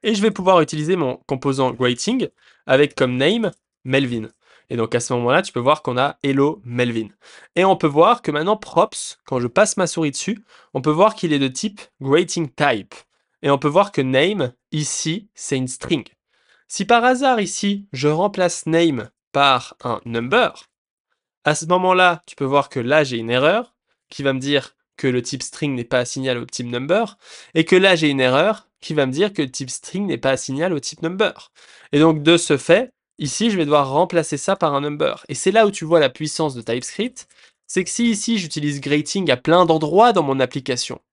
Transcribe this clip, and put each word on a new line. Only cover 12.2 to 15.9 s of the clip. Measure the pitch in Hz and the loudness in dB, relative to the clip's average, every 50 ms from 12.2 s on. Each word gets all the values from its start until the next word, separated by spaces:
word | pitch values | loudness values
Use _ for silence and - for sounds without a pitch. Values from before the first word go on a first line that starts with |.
| 190 160 - 175 165 143 _ | 2 0 -2 -6 -6 -6 _
type. | - 151 143 127 107 95 _ - - _ _ _ _ _ _ _ _ | -2 0 0 0 -2 -4 _ -20 -20 _ _ _ _ _ _ _ _
Et | - 135 | 0 0
on | 139 | 0
peut | 135 135 151 | 2 2 2
voir | 143 180 202 196 | 2 2 2 2
que | - - 135 | 0 -2 -2
name, | 131 131 131 147 185 214 202 143 120 - _ _ _ | 2 2 2 2 2 0 -2 -4 -4 -6 _ _ _
ici, | - 151 151 - - - - 160 160 214 208 _ _ | -4 -4 -4 -4 -6 -6 -4 -4 -6 -6 -8 _ _
c'est | - - - 143 | -16 -8 -4 -4
une | 131 131 | -4 -4
string. | 127 - - - - | -4 -8 -10 -4 -4